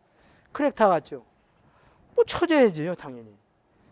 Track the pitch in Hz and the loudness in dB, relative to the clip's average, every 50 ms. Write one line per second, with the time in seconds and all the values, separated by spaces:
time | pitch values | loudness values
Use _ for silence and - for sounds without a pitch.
0 | _ _ _ _ _ _ _ _ _ _ - - 294 277 - - 220 196 180 156 | _ _ _ _ _ _ _ _ _ _ -6 -4 -2 -2 0 2 2 4 2 2
1 | - - 147 127 113 _ _ _ _ _ _ _ _ _ _ _ _ _ _ _ | -2 -6 -14 -18 -18 _ _ _ _ _ _ _ _ _ _ _ _ _ _ _
2 | _ _ _ - 453 - - - 349 330 320 294 254 214 165 151 147 175 175 - | _ _ _ -2 -2 -2 -2 -4 -2 0 2 4 4 2 2 -2 -6 -8 -8 -10
3 | - 143 127 120 117 107 104 _ _ _ _ _ _ _ _ _ _ _ | -12 -16 -18 -18 -20 -20 -20 _ _ _ _ _ _ _ _ _ _ _